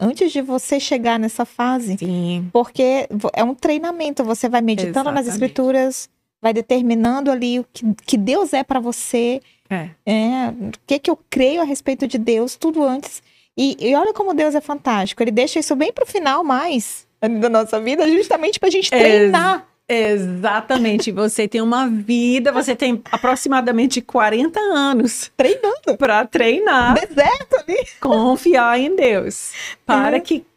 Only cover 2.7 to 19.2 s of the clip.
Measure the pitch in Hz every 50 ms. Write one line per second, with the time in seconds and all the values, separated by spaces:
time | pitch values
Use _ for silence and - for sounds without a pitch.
2.7 | - - 262 254 262 269 - - - 208 - - - - 226 240 277 - - 330
3.7 | 302 302 320 339 349 339 320 294 285 - 254 220 226 - - 240 247 240 226 226
4.7 | 220 196 185 175 165 269 269 294 285 285 254 240 - 214 247 254 - - 262 254
5.7 | 262 269 262 262 254 - - _ _ _ _ _ _ _ - 226 220 233 226 _
6.7 | 254 254 247 233 233 226 220 233 254 269 285 277 262 247 247 240 240 247 240 _
7.7 | _ - 240 220 202 - _ - - 214 196 208 269 381 392 294 - 262 269 -
8.7 | 277 262 233 240 233 - - - - 240 233 240 247 269 _ _ _ _ _ _
9.7 | 196 180 156 170 160 _ _ 214 214 220 220 226 254 262 254 233 226 247 190 214
10.7 | 226 - _ - 277 285 - - 320 - _ _ - 262 262 262 294 349 330 285
11.7 | 285 - - - 269 269 277 247 - 240 220 240 233 220 233 254 - - - 320
12.7 | 311 320 294 269 254 277 285 - - - _ _ _ _ _ _ _ - 262 277
13.7 | 254 - - 226 269 285 349 427 427 - - 392 349 294 302 302 294 294 - -
14.7 | 294 294 - 269 233 208 185 196 - - 233 220 214 226 254 302 - 330 302 -
15.7 | 302 262 302 403 - - 494 - - 403 330 277 269 302 359 294 262 254 294 349
16.7 | 311 240 208 - - - - _ _ _ - 220 233 214 220 240 226 220 220 220
17.7 | - 220 220 233 277 320 320 311 320 349 440 - - 339 311 392 427 - - 381
18.7 | 320 381 381 - 269 247 233 220 214 208